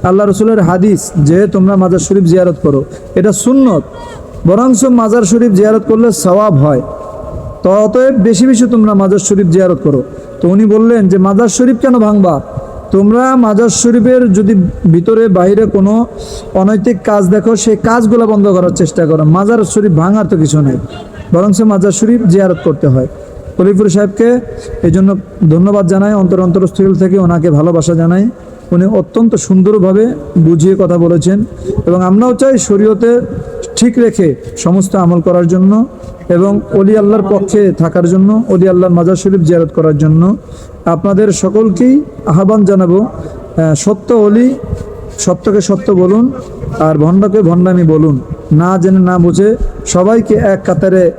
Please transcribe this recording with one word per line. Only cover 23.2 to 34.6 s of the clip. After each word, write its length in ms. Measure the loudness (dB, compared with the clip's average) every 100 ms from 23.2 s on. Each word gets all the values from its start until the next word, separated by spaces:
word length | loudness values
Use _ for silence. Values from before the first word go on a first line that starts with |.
| -18 -18 -14 -2
খলিফুর 320 | 0 2 2
সাহেবকে 500 | 0 -2 0 0 0 -4 -14 -14 -4
এই 80 | -2
জন্য 240 | 2 2 0 -6 -2 0
ধন্যবাদ 380 | 2 2 2 0
জানাই, 260 | 0 0
অন্তর 280 | 0 0 0
অন্তরস্থল 520 | 0 0 -2 0 0
থেকে 260 | 2 0 2
ওনাকে 320 | 2 2 2
ভালোবাসা 420 | 2 2 0 0
জানাই। 360 | 0 0 0 -2 -4 -20 -20 -4
উনি 140 | 0 0
অত্যন্ত 500 | 0 -2 0 0 0
সুন্দরভাবে 800 | 0 2 2 2 2 2 0 -4 -6 0
বুঝিয়ে 380 | 2 2 2 2
কথা 180 | 0 0
বলেছেন 460 | 2 0 0 -2 -4 -8 -8 -6 -2
এবং 180 | 0
আমরাও 300 | 2 2 2
চাই 240 | 0 2 0
শরীয়তে 640 | 0 0 2 2 0 0 -2 -10 -12 -14 -10 0
ঠিক 240 | 0 2
রেখে 360 | 0 0 -2 -2 -10
সমস্ত 380 | -6